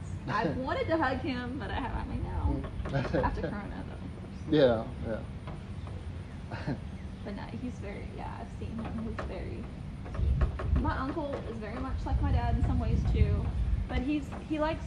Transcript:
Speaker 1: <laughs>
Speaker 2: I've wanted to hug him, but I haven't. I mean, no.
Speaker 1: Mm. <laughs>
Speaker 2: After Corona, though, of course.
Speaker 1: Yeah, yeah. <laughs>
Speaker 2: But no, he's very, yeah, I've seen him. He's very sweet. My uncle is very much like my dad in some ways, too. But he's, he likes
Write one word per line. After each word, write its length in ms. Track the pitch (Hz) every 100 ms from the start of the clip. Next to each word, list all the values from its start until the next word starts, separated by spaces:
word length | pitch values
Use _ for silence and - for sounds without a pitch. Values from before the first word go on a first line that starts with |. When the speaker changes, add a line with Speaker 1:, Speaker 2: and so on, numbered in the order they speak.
| -
Speaker 1:
<laughs> 160 | - 233
Speaker 2:
I've 280 | 240 240 247
wanted 300 | 269 508 466
to 100 | 330
hug 220 | 269 262
him, 380 | 269 247 240 269
but 100 | -
I 40 | -
haven't. 220 | 196 -
I 60 | -
mean, 180 | -
no. 680 | 175 - 139 139 - - -
Speaker 1:
Mm. 320 | 139 127 -
<laughs> 0 |
Speaker 2:
After 180 | 262 -
Corona, 420 | 160 208 202 - -
though, 60 |
of 60 | -
course. 840 | - - - - - 151 127 113 113 - 123
Speaker 1:
Yeah, 100 | 107 - - - - - - - - - - - - - - -
yeah. 60 | -
<laughs> 60 | - - - - 214
Speaker 2:
But 100 | 196
no, 60 | 220 233
he's 120 | 247 -
very, 280 | 202 196 196 -
yeah, 160 | - -
I've 80 | 208 -
seen 120 | - 220
him. 280 | - 226 226
He's 200 | 226 -
very 340 | 180 196 202 - - - - -
sweet. 680 | - - - - - - 262
My 160 | 285 -
uncle 380 | 269 330 285 240 -
is 80 | 226
very 200 | 208 247
much 200 | 262 - -
like 160 | 269
my 100 | 285
dad 240 | 247 233 240
in 80 |
some 160 | 277 247
ways, 200 | 226 - -
too. 320 | - - - - - - - -
But 80 | 254
he's, 240 | 254 302 269 - -
he 120 | 302
likes 260 | 311 320